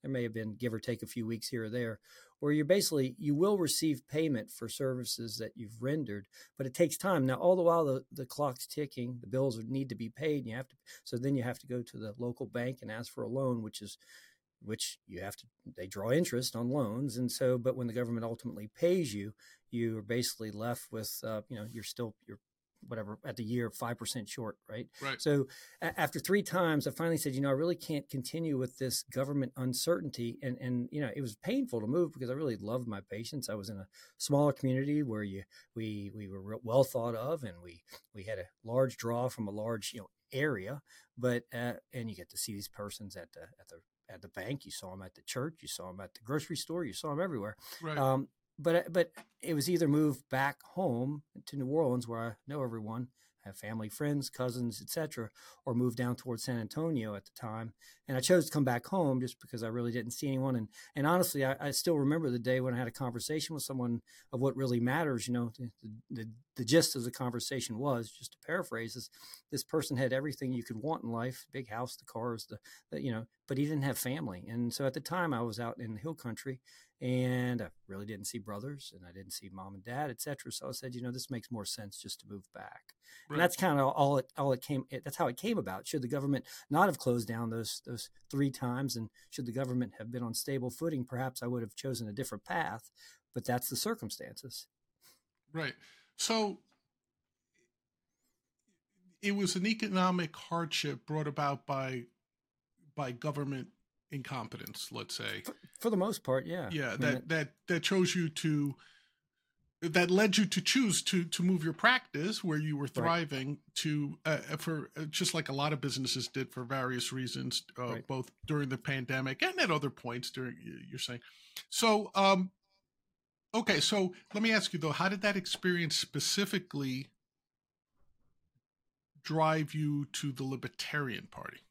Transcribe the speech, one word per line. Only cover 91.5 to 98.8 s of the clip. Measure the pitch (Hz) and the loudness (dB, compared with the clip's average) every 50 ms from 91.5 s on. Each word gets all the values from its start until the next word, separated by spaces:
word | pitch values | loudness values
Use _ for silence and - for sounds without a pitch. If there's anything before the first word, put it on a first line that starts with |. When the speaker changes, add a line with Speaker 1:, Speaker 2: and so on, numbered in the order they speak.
| 123 120 | -2 -2
Speaker 1:
have | 113 104 - | -4 -6 -8
chosen | - - 135 127 113 117 107 | -6 -4 -4 -4 -4 -4 -6
a | |
different | 101 104 127 - 110 101 _ | -4 -4 -4 -4 -6 -10 _
path, | - 185 - - - - - - - _ _ - - - _ _ _ | -2 -2 0 0 -2 -4 -8 -12 -18 _ _ -20 -20 -20 _ _ _
but | - 127 - | -8 -4 -2
that's | - 120 123 - - | 0 0 0 0 -2
the | 135 | -2
circumstances. | 120 - 208 233 220 - 104 - - - - - - - 127 - - - _ _ _ _ _ _ _ _ - _ _ _ _ _ _ _ _ | -2 0 -2 -2 -2 -4 -10 -8 -10 -12 -12 -12 -14 -14 -12 -12 -12 -14 _ _ _ _ _ _ _ _ -20 _ _ _ _ _ _ _ _
Speaker 2:
Right. | 151 160 156 135 - _ - - - - _ _ _ | -6 -4 -4 -4 -4 _ -20 -20 -20 -20 _ _ _
So | - - - 226 226 214 202 190 - _ _ _ _ _ _ _ _ _ _ _ _ _ _ _ _ _ _ _ _ _ _ _ _ _ _ _ _ _ _ _ _ _ _ _ _ _ _ _ _ _ _ 185 _ | -4 0 2 4 4 4 2 0 -6 _ _ _ _ _ _ _ _ _ _ _ _ _ _ _ _ _ _ _ _ _ _ _ _ _ _ _ _ _ _ _ _ _ _ _ _ _ _ _ _ _ _ _ _